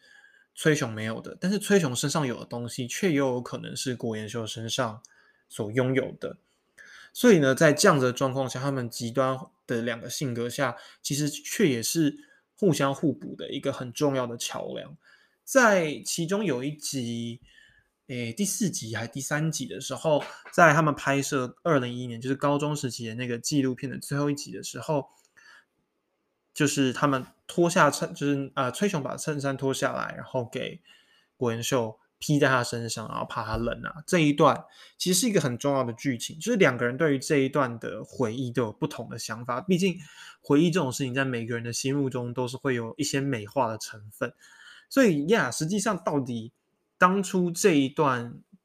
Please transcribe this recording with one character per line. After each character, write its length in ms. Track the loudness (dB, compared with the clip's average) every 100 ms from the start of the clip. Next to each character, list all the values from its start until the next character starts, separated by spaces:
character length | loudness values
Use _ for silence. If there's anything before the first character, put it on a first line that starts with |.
| _ -20 _ _ _ -2
崔 180 | 2
雄 180 | 2 0
没 140 | -4 -6
有 160 | -6
的， 160 | -10 -6
但 120 | -2
是 80 | -2
崔 200 | 4 4
雄 160 | 4 0
身 140 | 0
上 160 | 0 -2
有 140 | -4
的 60 | -8
东 220 | -8 -8
西 200 | -6 -6
却 260 | -2 2
又 200 | 2 2
有 80 | 0
可 160 | -4 -10
能 180 | -10 -6
是 200 | -6 -4
国 220 | -4 -6
妍 100 | -6
秀 180 | -6 -6
身 200 | -8 -6
上 340 | -2 -4 -6 -16 _ _ _ _
所 240 | -8 -2
拥 220 | 0 2
有 180 | 2 -2 -6
的。 180 | -12 -12 _ _ _ _ -20 -20 -18
所 180 | 2 6
以 80 | 8
呢， 140 | 6
在 180 | 6 4
这 160 | 6 6
样 120 | 6
子 60 | 2
的 60 |
状 220 | 2 -2
况 160 | -2 -4
下， 100 | -4
他 120 | -4
们 180 | -4 -6
极 220 | -6 -4
端 260 | 0 0 -2 -8 _ -6
的 140 | -4
两 200 | -2 -6
个 80 | -8
性 240 | -6 -4
格 160 | -4 -4
下， 260 | -2 -4 -4 -14 -14
其 120 | -4
实 160 | -2 -2
却 400 | -4 -8 2 4
也 140 | 4
是 340 | 0 2 2 0 -10 _ _ _
互 180 | 2
相 200 | 4 2
互 200 | 2 0
补 220 | -2 -6 -12
的 140 | -10
一 80 | -6
个 120 | -4
很 220 | -6 -8
重 220 | -2 0 0
要 100 | -2
的 100 | -6
桥 380 | -8 -6 -8 -10
梁。 220 | -12 -18 _ _ _ _
在 580 | 0 6 6 6 2 -2
其 220 | -6 -4 -2
中 180 | 0
有 200 | 0 -2
一 120 | -4 -6
集， 640 | -6 -4 -4 -4 -6 -10 -16 _ _ _ _ _ -12
诶， 260 | -8 -6
第 100 | -4
四 260 | -4 -2 -2
集 260 | -4 -6 -8
还 120 | -8
第 140 | -8
三 300 | -4 -2 -2
集 140 | -2 -6
的 120 | -8
时 140 | -8
候， 300 | -4 0 2 0 -10 -2
在 220 | 6 8
他 80 | 8
们 120 | 4
拍 280 | 0 0 0
摄 340 | 0 -2 -2 -4
二 160 | 0 0
零 140 | 0
一 100 | -6
一 40 | -8
年， 120 | -8
就 80 | -4
是 80 | -2
高 220 | 0 0
中 180 | 0 -2
时 140 | -4
期 180 | -6 -8
的 80 | -6
那 120 | -4
个 100 | -4
纪 240 | 0 0
录 140 | 0 -2
片 140 | -6
的 80 | -10
最 200 | -4 -2
后 120 | 0
一 60 | -2
集 160 | -6
的 120 | -10
时 160 | -10 -10
候， 300 | -2 -2 -4 _ _ _ -20 -20 _ _ _ _ _ _ _ _ _
就 120 | 0 0
是 280 | 4 0
他 140 | 2 0
们 180 | 0 -4 _ -6
脱 240 | 0 2
下 220 | 6 4
衬-， 220 | 4 -4 -4
就 100 | -2
是， 260 | 0 -2 -4
呃， 160 | -4
崔 160 | 0 -2
雄 160 | -2
把 140 | -4 -6
衬 220 | -4 -4
衫 180 | -4 -2
脱 160 | -2
下 180 | 0 -2
来， 200 | -2 -6 -8
然 100 | -6
后 200 | -6 -4
给 360 | -6 -8 -10 _ -20 _ _ _ _
国 160 | -2
妍 100 | -2
秀 360 | 0 0 -2 -6 _ _
披 180 | 0 4
在 100 | 6
他 160 | 4
身 260 | 2 -4 -6
上， 180 | -8 -8
然 100 | -6
后 80 | -6
怕 180 | -6
他 140 | -4 -2
冷 240 | -2 -4
啊。 220 | -8 -10 0
这 140 | 4
一 120 | 4
段 320 | 6 6 4 -4 -20 -20 _
其 160 | 0
实 60 | 2
是 100 | 4
一 40 |
个 60 | 2
很 160 | 2 0
重 160 | 0
要 100 | 0
的 80 | 0
剧 240 | -2 -4 -4
情， 200 | -6 -8
就 120 | -2
是 60 | 4
两 200 | 4 4
个 80 | -2
人 120 | 0
对 180 | 2 2
于 40 |
这 180 | 2 2
一 120 | 2
段 300 | 0 -2 -4
的 240 | -10 -10
回 320 | -10 -2 -2 -2
忆 160 | -4
都 120 | -2
有 80 | -2
不 140 | -2 -6
同 240 | -6 -12
的 80 | -10
想 280 | -10 -8 -6
法。 160 | -6
毕 160 | 2 2
竟 200 | 2 -2 -10 -20 -20 -16
回 200 | 2 4
忆 80 | 6
这 100 | 4
种 120 | 0
事 120 | -2
情 100 | -2
在 120 | 0 -2
每 200 | -2 -4
个 100 | -4
人 80 |
的 80 | -4
心 220 | -4 -2 0
目 140 | 0
中 240 | -2 -4
都 140 | -4 -4
是 100 | -2
会 180 | -2 -2
有 180 | -4 -4
一 60 |
些 180 | -2 -2
美 260 | -2 -4 -4
化 200 | -2 -2
的 100 | -2
成 320 | -10 -14 -18
分。 220 | -8 -8 -8 -20 -20 -20 -20 _
所 140 | 4
以， 220 | 6 4 2
yeah， 240 | 2 2
实 160 | -2 -2
际 140 | 0
上 180 | 0 -2
到 160 | 0 -2
底 320 | -2 -6 -8 -16 _ _ _ _
当 260 | 4 4
初 260 | 0 0 0
这 240 | 2 4
一 160 | 6 4
段 500 | 2 2 2 -4 -12 -20 _